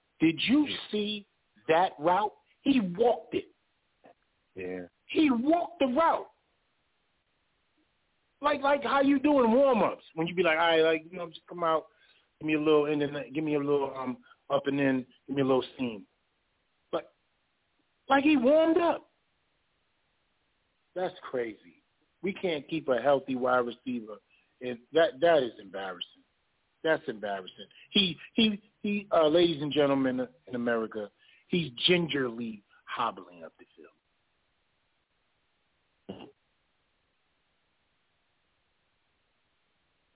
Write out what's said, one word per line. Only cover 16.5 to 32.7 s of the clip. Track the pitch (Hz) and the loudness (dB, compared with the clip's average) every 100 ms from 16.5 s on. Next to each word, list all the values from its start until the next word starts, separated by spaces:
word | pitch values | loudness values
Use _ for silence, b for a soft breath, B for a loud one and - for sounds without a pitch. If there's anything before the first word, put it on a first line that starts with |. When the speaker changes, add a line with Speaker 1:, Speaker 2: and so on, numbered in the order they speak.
| _ _ _ _ | _ _ _ _
Speaker 1:
But, | - - _ _ _ _ _ _ _ _ _ - | -8 -8 _ _ _ _ _ _ _ _ _ 0
like, | 277 | 2
he | 285 294 | 4 4
warmed | 240 311 330 330 | 4 4 4 4
up. | 339 - - _ _ _ _ _ _ _ _ _ _ _ _ _ _ _ _ _ _ | 2 0 -8 _ _ _ _ _ _ _ _ _ _ _ _ _ _ _ _ _ _
That's | 175 180 - | -8 -8 -8
crazy. | - 127 117 98 87 _ _ _ _ _ | -8 -6 -6 -10 -20 _ _ _ _ _
We | 190 | -8
can't | - 185 147 - | -4 -4 -4 -6
keep | 160 151 | -4 -2
a | 120 | 0
healthy | 131 139 131 127 | 2 2 0 -4
wide | 127 127 120 | 0 0 0
receiver, | 113 131 120 107 104 _ _ _ _ | -6 -8 -8 -10 -16 _ _ _ _
and | 127 120 _ | -12 -12 _
that, | 151 165 131 | 0 0 2
that | 170 156 | 2 4
is | 120 107 | 0 -6
embarrassing. | 98 95 95 87 - _ _ _ _ _ _ _ | -16 -12 -12 -12 -16 _ _ _ _ _ _ _
That's | 165 147 - | -2 -2 -4
embarrassing. | 107 101 98 92 - 104 b b | -8 -8 -8 -10 -20 -20 b b
He, | 202 185 147 - | 0 0 -4 -6
he, | - 220 202 _ _ | 0 0 -2 _ _
he. | 208 202 202 | -6 -6 -2
Uh, | 170 156 | 2 4
ladies | 165 170 147 | 4 2 0
and | 147 | -4
gentlemen | 143 143 135 131 127 123 _ - | 0 2 2 0 -2 -6 _ -12
in | |
America, | 123 120 117 107 107 101 b b b _ | -6 -4 -2 -4 -8 -12 b b b _
he's | 180 151 120 - | -4 -4 -4 0
gingerly | 180 160 139 127 113 117 104 _ | 0 0 -2 -4 -6 -10 -12 _